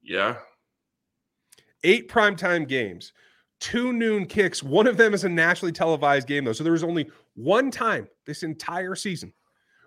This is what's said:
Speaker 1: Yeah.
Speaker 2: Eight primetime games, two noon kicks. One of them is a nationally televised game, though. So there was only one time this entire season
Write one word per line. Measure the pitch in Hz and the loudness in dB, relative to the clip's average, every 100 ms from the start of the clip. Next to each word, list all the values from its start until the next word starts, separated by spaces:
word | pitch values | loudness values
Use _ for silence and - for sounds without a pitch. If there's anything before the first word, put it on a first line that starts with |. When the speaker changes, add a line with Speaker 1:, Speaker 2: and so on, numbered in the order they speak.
Speaker 1:
Yeah. | - 92 104 120 - _ _ _ _ _ _ _ _ _ _ _ _ _ | -8 -2 -2 -4 -12 _ _ _ _ _ _ _ _ _ _ _ _ _
Speaker 2:
Eight | 160 226 - | 2 2 2
primetime | 233 208 180 180 175 143 | 2 2 2 -2 -2 -2
games, | 131 104 85 - _ _ _ _ - | -4 -4 -8 -18 _ _ _ _ -14
two | - 240 247 | -6 -4 -2
noon | 240 226 208 | -2 0 -2
kicks. | 185 202 185 - | -2 0 0 -2
One | 135 165 233 | 0 4 4
of | 220 | 6
them | 220 | 4
is | 202 | 4
a | 180 | 0
nationally | 170 165 175 180 | 2 2 2 -2
televised | 165 165 156 143 139 123 | -2 0 2 2 2 0
game, | 143 | -2
though. | 131 | -2
So | 110 | -2
there | 160 | 0
was | 165 | 0
only | 165 170 143 - _ | 0 -4 -4 -10 _
one | - 127 214 269 | -6 0 2 2
time | - 233 160 101 _ | -2 -2 -2 -6 _
this | - 151 | -14 -10
entire | 160 156 - 170 185 | -10 -10 -8 -6 -6
season | 185 208 170 - _ _ _ _ _ | -6 -6 -8 -10 _ _ _ _ _